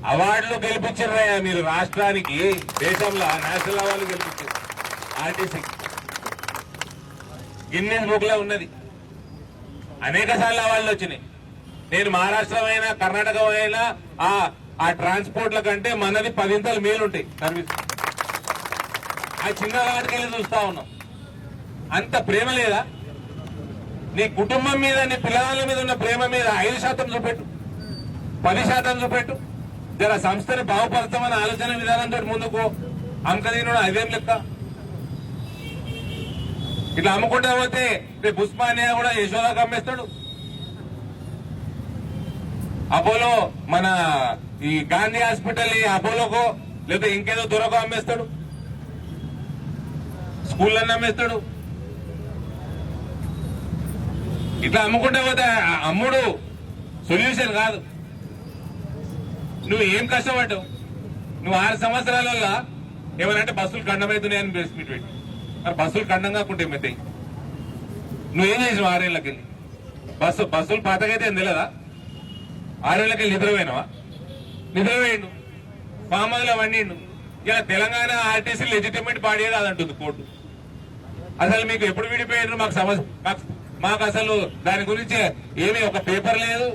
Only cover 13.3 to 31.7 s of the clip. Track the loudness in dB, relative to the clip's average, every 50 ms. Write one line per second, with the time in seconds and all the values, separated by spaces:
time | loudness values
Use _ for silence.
13.3 | 4 4 4 6 6 4 2 2 2 2 2 0 0 -4 -12 -16 -4 0 2 4
14.3 | 4 4 2 0 -2 -8 -18 -16 -4 2 2 2 2 2 2 2 2 2 0 -2
15.3 | -2 0 0 2 0 2 2 2 0 2 0 0 0 2 2 2 2 2 0 0
16.3 | 0 0 2 4 4 2 4 2 0 2 2 2 2 4 2 0 0 -2 -6 -6
17.3 | -8 -4 -4 -2 -2 -2 -4 -4 -4 -4 -4 -6 -6 -4 -6 -6 -4 -6 -6 -6
18.3 | -6 -8 -4 -6 -6 -6 -6 -8 -6 -6 -8 -6 -8 -10 -8 -8 -8 -8 -8 -8
19.3 | -6 -4 -2 -2 -2 -2 -4 0 2 2 2 2 2 0 0 -2 -2 -2 -2 -2
20.3 | -2 -4 -4 0 2 2 2 2 -2 -4 -10 -12 -14 -16 -16 -16 -16 -16 -16 -16
21.3 | -16 -14 -14 -14 -14 -14 -14 -14 -12 -12 -8 -2 -2 -2 -2 0 0 0 2 2
22.3 | 2 2 2 2 2 2 2 4 2 2 0 -4 -8 -14 -14 -12 -12 -14 -14 -12
23.3 | -12 -12 -12 -10 -10 -10 -10 -10 -10 -10 -10 -10 -10 -10 -10 -6 0 0 0 0
24.3 | 2 0 0 2 2 2 4 4 2 4 4 4 4 4 4 2 0 -2 0 2
25.3 | 4 4 4 4 2 0 0 0 0 0 0 0 0 0 2 0 2 2 2 2
26.3 | 2 2 2 4 2 4 2 2 0 0 0 0 0 0 -2 -2 -2 -2 -2 -2
27.3 | -4 -4 -6 -10 -12 -10 -10 -10 -10 -10 -10 -10 -10 -10 -8 -10 -10 -8 -8 -8
28.3 | -8 0 2 2 4 4 4 4 4 4 4 2 0 0 0 0 2 0 0 0
29.3 | -6 -8 -8 -10 -10 -10 -10 -10 -10 -12 -12 -12 -2 2 4 4 4 4 4 2
30.3 | 2 2 0 0 0 0 2 2 4 4 4 4 2 0 0 2 0 0 2 2
31.3 | 2 2 2 0 0 0 -2 -2